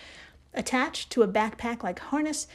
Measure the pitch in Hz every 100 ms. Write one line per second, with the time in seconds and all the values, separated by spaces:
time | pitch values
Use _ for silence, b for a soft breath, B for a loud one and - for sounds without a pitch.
0 | B B B B _ - - 254 311 -
1 | - 247 208 208 220 - 233 233 208 208
2 | - 294 302 294 -